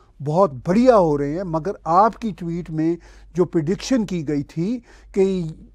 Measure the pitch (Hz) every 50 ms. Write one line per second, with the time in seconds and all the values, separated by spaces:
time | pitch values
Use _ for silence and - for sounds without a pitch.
0 | _ _ _ _ 139 143 151 175 202 175 135 123 - 165 180 226 247 262 240 208
1 | 180 160 147 143 143 143 147 175 202 175 160 160 147 160 170 - _ 160 165 180
2 | 208 226 - - - 220 175 - 180 170 165 175 170 165 156 156 160 165 170 170
3 | - - - - - - - 170 180 - - 175 151 147 202 - - - 262 254
4 | 214 - 190 175 151 139 151 143 139 - - 160 170 202 247 240 - - - -
5 | - - - 214 190 196 190 185 170 160 156 - - -